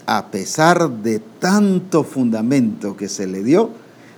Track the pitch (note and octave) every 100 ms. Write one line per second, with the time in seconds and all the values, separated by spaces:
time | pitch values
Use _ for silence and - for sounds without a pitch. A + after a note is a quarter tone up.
0 | - A2 - G2+ F#2 - D#3+ F3 D#3+ A2+
1 | A2+ A2 - - F3+ G#3 G3+ F#3 F#3 E3
2 | C#3 C3+ A#2+ A2 A2+ C#3 A2 G2 G2+ F#2+
3 | G2+ - F#2+ F#2+ A2 F3 A3+ - - -
4 | -